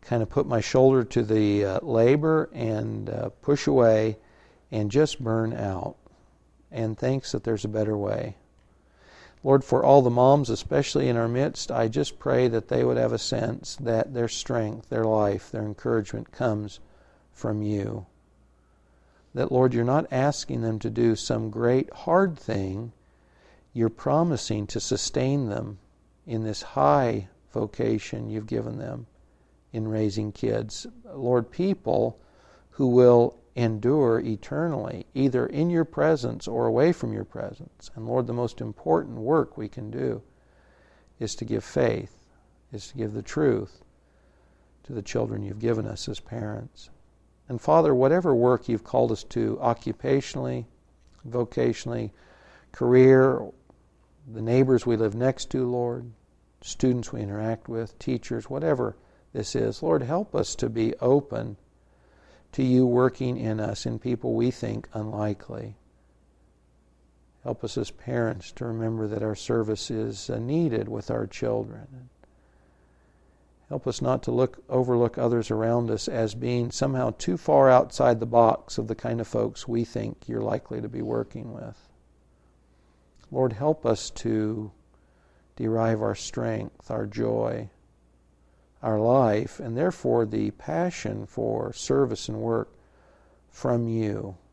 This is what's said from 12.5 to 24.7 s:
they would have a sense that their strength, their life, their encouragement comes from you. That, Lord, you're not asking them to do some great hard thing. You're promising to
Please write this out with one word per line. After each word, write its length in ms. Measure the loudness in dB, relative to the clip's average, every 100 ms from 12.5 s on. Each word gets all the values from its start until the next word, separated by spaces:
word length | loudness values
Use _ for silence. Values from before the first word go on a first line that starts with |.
| 0 -2
they 160 | 0
would 140 | 2 2
have 140 | 0
a 60 | 0
sense 560 | -4 -2 -2 -6 -10 -10
that 360 | -2 -2 -2
their 160 | -2 -4
strength, 640 | -4 -4 -2 -2 -6 -6
their 140 | -2
life, 460 | 2 2 2 0 -6
their 140 | -8
encouragement 680 | -8 -6 -2 -2 -2 -8 -12
comes 500 | -4 -2 -2 -6 -14 -20 -20 _ _ _
from 300 | -10 -6 -4
you. 440 | -2 -2 -4 -8 -12 _ _ _ _ _ _ _ _ _ _ _ _
That, 160 | -4 0
Lord, 240 | 4 4
you're 100 | 4
not 220 | 2 2 0
asking 480 | 0 0 0 -6 -4
them 180 | -2 -2
to 100 | -4
do 260 | 2 2 2
some 340 | 0 -2 -2
great 420 | -2 2 2 0
hard 460 | -8 2 4 4 -2
thing. 540 | -4 -4 -2 -6 -8 -14 _ _ _ _ _ _ _
You're 140 | 0 0
promising 800 | 0 0 2 2 0 -2 -4
to 140 | -4